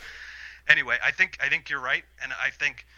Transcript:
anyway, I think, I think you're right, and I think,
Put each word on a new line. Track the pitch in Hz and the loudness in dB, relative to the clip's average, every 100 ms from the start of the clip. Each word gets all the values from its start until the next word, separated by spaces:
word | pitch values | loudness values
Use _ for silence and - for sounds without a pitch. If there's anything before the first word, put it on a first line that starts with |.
| - - - - - - - | -10 -16 -14 -14 -16 -2 4
anyway, | 151 131 120 | 4 4 2
I | 127 | 2
think, | 151 185 - | 2 0 0
I | 135 | 0
think | 160 151 | 0 -2
you're | 143 | -6
right, | 127 156 - - | -2 -2 -4 -14
and | 135 | -8
I | 131 131 | -4 -4
think, | - 143 123 - | 0 -2 -2 -14